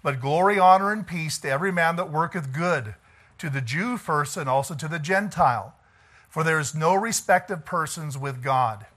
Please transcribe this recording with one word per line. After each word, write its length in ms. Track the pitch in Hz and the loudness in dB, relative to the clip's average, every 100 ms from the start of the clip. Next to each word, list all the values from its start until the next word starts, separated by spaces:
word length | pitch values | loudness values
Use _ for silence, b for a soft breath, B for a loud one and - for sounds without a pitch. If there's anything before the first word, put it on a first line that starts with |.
But 180 | 151 135 | -2 -2
glory, 380 | 135 160 196 208 | 0 2 4 6
honor, 320 | 185 190 196 | 8 8 6
and 160 | 214 180 | -2 -6
peace 320 | 170 156 - | -6 -6 -4
to 100 | 151 | -2
every 220 | 135 190 | 0 0
man 240 | 180 165 | 2 2
that 160 | 170 175 | 0 -2
worketh 420 | 156 165 185 139 | -2 -2 -2 -6
good, 440 | 135 175 156 107 101 b b b - | -2 0 0 -2 -14 b b b -10
to 100 | 160 | -6
the 120 | 135 | -4
Jew 360 | 120 147 233 240 | -4 -4 -4 -4
first, 400 | - 151 143 - | -2 -2 -2 -4
and 120 | 139 | 0
also 260 | 135 135 | 0 -2
to 140 | 151 156 | -8 -6
the 100 | 165 | -6
Gentile. 800 | 147 190 208 160 151 117 101 _ b b b b b | 0 0 0 2 2 2 -6 _ b b b b b
For 140 | 160 | -2
there 160 | 160 160 | 0 0
is 160 | 143 | 0
no 220 | 156 160 190 | 0 2 2
respect 560 | 226 - - 185 180 | 0 -4 2 2 2
of 120 | 180 | -8
persons 540 | - 175 151 170 151 135 | -4 -4 -4 -6 -8 -6
with 240 | 139 127 | -6 -6
God. 440 | 135 131 120 104 107 | 0 2 2 -2 -14